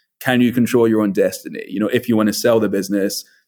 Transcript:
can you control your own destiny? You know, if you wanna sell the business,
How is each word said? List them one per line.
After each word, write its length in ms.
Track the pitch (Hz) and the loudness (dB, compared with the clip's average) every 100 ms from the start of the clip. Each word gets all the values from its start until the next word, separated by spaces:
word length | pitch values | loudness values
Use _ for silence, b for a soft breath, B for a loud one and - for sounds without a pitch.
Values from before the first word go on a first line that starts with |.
| _ - | _ -8
can 200 | - 123 | 0 2
you 120 | 123 | 2
control 360 | 120 117 123 113 | 2 2 4 4
your 140 | 110 | 2
own 100 | 107 | 0
destiny? 520 | 98 95 - - - - | 2 0 -2 -12 -14 -8
You 120 | - | -4
know, 80 | - | -2
if 200 | 123 120 | -2 0
you 80 | 110 | 0
wanna 160 | 107 | 0
sell 280 | 104 120 113 | 0 2 2
the 100 | 104 | 0
business, 540 | 98 95 101 98 - - b | -2 -2 -2 -2 -6 -12 b